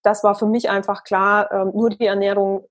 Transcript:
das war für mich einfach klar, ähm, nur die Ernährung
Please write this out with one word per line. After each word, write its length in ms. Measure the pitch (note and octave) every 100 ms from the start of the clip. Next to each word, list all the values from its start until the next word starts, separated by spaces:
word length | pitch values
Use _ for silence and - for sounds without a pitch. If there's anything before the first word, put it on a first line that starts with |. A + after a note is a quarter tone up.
das 220 | G#3 G#3
war 100 | G#3
für 120 | G3+ G#3+
mich 240 | A#3 -
einfach 340 | G3 G3+ G3
klar, 480 | - F#3+ G3 G#3 G#3
ähm, 200 | G3+ F#3+
nur 160 | G3+ A3+
die 160 | G#3 A3
Ernährung 600 | G3 G3 G3+ G3 G3 -